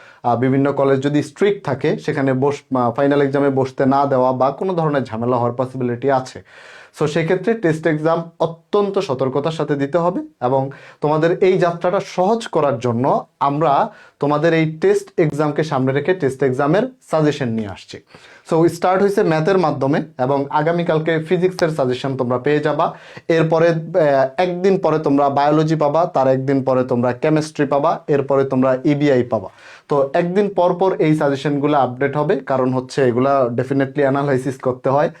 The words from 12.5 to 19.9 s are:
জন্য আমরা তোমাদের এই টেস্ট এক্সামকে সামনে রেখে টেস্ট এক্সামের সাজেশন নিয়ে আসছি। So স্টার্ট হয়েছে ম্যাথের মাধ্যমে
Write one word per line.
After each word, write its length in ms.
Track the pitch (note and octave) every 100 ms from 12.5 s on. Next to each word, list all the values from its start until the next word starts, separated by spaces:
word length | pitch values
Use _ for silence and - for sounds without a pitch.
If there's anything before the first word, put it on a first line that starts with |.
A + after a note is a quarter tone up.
| E3 C#3+ A#2+
জন্য 480 | B2 A#2 C#3 A3 - _
আমরা 500 | C#3 C#3+ D#3 C#3+ A3+ - - _
তোমাদের 340 | C#3+ D3 E3
এই 120 | D#3+ D#3+
টেস্ট 480 | D#3+ F#3+ G3+ - -
এক্সামকে 440 | D#3 D3 D3+ D3
সামনে 280 | D#3 C3+ C3
রেখে 220 | C3+ D3
টেস্ট 280 | F#3 C#3 B2+
এক্সামের 400 | C#3 B2+ C#3+ F#3 B3+ - _
সাজেশন 380 | D#3+ D3+ D3 B2
নিয়ে 200 | A2 G#2
আসছি। 300 | F2+ - - - - - - -
So 180 | E3 E3+
স্টার্ট 340 | E3+ F#3 F#3+
হয়েছে 200 | G3+ G3+
ম্যাথের 360 | F3+ D#3 D#3 G3
মাধ্যমে 440 | D#3+ C3 C3+